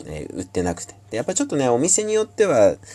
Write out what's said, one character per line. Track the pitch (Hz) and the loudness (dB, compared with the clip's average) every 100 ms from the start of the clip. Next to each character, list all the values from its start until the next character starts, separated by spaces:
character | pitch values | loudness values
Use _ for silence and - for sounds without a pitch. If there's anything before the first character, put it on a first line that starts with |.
| - | -14
え | 76 - | -12 -10
ー、 | - | -10
売 | |
っ | |
て | 92 92 | -6 -4
な | 90 | -2
く | 82 | -4
て。 | - - - | -10 -20 -10
で、 | 107 | -6
や | |
っ | 127 | -4
ぱ | |
ち | 185 | -4
ょ | 285 | -4
っ | |
と | 147 | 0
ね、 | 131 | 2
お | 120 | 2
店 | 165 - | 2 0
に | 214 | 0
よ | 214 | -2
っ | 214 | 0
て | - | 0
は、 | 202 131 - - - | 2 6 4 4 -6